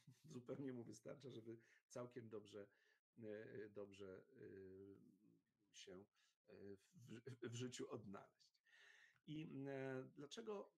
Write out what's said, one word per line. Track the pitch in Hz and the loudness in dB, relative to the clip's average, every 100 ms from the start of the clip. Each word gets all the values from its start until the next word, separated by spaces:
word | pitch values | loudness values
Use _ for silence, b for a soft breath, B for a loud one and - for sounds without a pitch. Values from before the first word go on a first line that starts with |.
| - | -14
<laughs> | 127 156 | -14 -4
Zupełnie | 147 117 131 139 | -2 2 4 4
mu | 123 | 4
wystarcza, | 107 107 - - 135 | 2 -2 -2 -2 -2
żeby | 117 113 117 B B B | -2 -2 -2 B B B
całkiem | 123 123 123 113 | -2 0 -2 -2
dobrze, | 104 101 104 101 B B B _ - | -2 -2 -4 -4 B B B _ -4
e, | 107 104 117 98 107 | 0 0 0 0 0
dobrze, | 101 101 98 98 95 - 131 - 98 95 95 98 95 - 95 110 113 _ _ _ | 0 -2 -2 -2 -4 -6 -8 -6 -4 -4 -6 -6 -8 -14 -18 -20 -20 _ _ _
e, | - | -10
się, | - | -6
e, | 92 - B B B - 98 101 98 - | -6 -8 B B B -12 -6 -4 -4 -6
w, | - 117 113 127 | -12 -6 -4 -2
w, | 120 117 | 0 2
w | 117 | 4
życiu | 127 - - | 2 4 2
odnaleźć. | 131 107 98 131 - - _ B B B B B B - | 2 0 -4 -4 -14 -20 _ B B B B B B 0
I, | 156 156 135 139 | 2 2 2 4
e, | 135 135 131 131 147 | 6 6 6 2 -2
dlaczego, | 143 - 220 202 - | -4 0 2 2 2